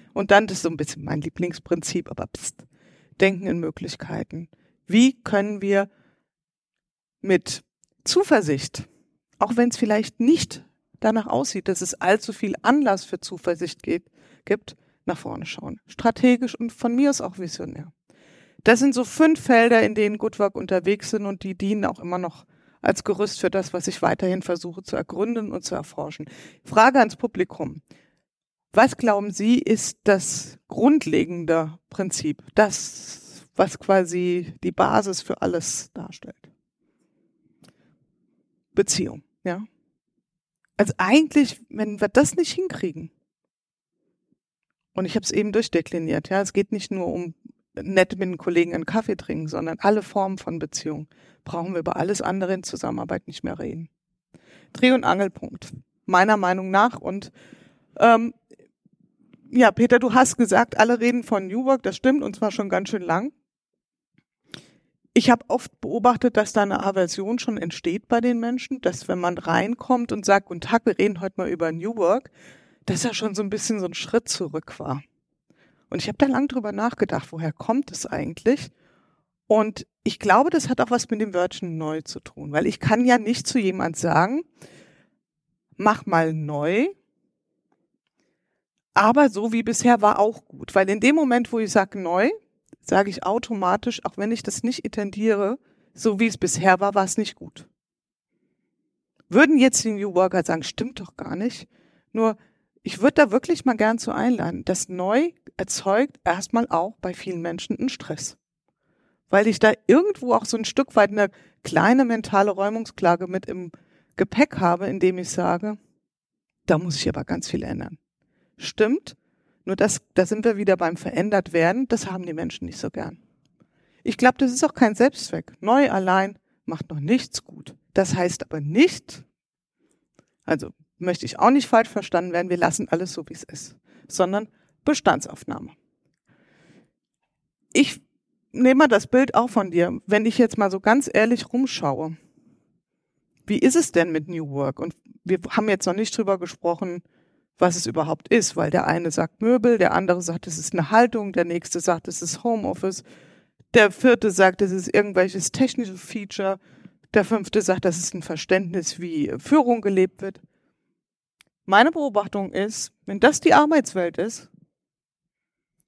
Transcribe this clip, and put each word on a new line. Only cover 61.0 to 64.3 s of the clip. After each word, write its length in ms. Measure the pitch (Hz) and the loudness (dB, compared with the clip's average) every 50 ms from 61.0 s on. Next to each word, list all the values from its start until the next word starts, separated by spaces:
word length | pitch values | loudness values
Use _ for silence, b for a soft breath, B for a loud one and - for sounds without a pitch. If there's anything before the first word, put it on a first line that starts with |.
| 233 240 240 247 226 | 2 0 0 0 -2
von 240 | - 226 196 190 | -2 -2 -2 -2
New 180 | 185 196 240 262 | -4 -6 -4 0
Work, 180 | 262 269 247 - | 0 0 0 0
das 120 | 190 175 | -6 -6
stimmt, 280 | - - 262 269 294 - | 0 2 2 2 2 -2
und 120 | 208 196 | -4 -4
zwar 160 | - 220 208 | -4 -4 -2
schon 180 | - - 208 196 | -2 -4 -4 -2
ganz 200 | 185 185 190 - | -2 -2 -2 -4
schön 140 | 226 196 180 | -6 -6 -2
lang. 280 | 170 165 185 233 294 - _ _ _ _ _ _ _ _ _ _ _ _ _ _ _ _ _ _ _ | -2 -2 -2 -2 -4 -10 _ _ _ _ _ _ _ _ _ _ _ _ _ _ _ _ _ _ _